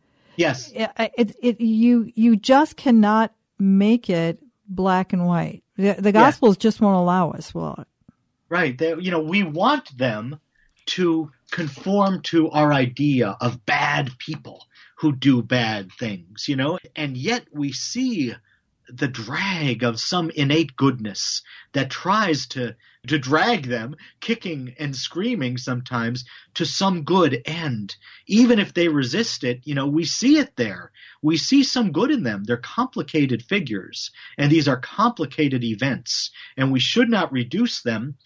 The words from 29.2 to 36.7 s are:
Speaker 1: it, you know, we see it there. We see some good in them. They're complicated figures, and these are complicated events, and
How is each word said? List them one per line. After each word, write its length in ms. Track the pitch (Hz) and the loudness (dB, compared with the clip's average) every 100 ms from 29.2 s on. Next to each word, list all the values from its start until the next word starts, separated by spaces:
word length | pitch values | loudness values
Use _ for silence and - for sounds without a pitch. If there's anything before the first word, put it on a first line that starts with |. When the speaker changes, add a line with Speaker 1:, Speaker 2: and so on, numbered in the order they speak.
| 226 - | -4 -4
Speaker 1:
it, 180 | 127 127 | -4 -4
you 120 | - 139 | -4 -4
know, 120 | 143 | -2
we 160 | 151 | -2
see 340 | 156 - 240 302 | -2 0 2 4
it 180 | 262 - | 2 -4
there. 360 | 113 90 - _ - - | -6 -6 -16 _ -20 -4
We 160 | 151 160 | 0 0
see 260 | - 277 | 2 4
some 280 | 262 254 214 | 4 2 0
good 180 | 151 262 | 0 0
in 120 | 294 | 0
them. 200 | 131 101 | -2 -4
They're 140 | 104 120 | -4 -4
complicated 840 | - - 254 220 151 160 135 113 | -4 -6 -4 -6 -4 0 0 0
figures, 680 | - 202 143 101 - - - - - - | -2 -4 -2 -8 -8 -14 -14 -16 -14 -2
and 140 | 143 | 2
these 160 | 160 139 | 4 4
are 100 | 127 | 0
complicated 840 | - - 233 233 240 - 147 131 | -4 0 0 0 -6 -2 0 0
events, 680 | 117 107 135 107 - - - - - - | -4 -2 -2 -4 -6 -6 -6 -12 -14 -4
and 140 | 135 | 0